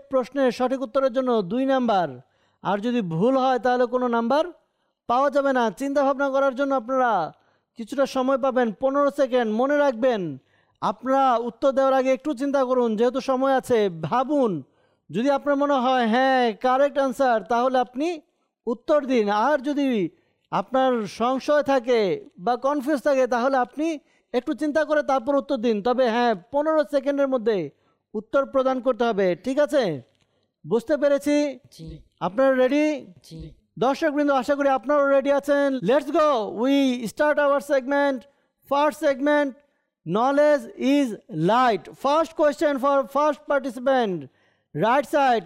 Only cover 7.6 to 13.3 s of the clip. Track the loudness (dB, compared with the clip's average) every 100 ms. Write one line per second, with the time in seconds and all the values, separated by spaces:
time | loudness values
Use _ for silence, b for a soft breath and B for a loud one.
7.6 | _ -16 -10 -2 -2 0 0 0 0 0
8.6 | -2 0 -2 2 0 0 0 0 0 0
9.6 | 0 2 2 2 0 0 -4 -8 _ _
10.6 | _ _ -6 -4 -2 2 2 2 -2 0
11.6 | 0 2 2 2 2 0 -2 -4 -2 0
12.6 | 2 2 0 2 0 0 -2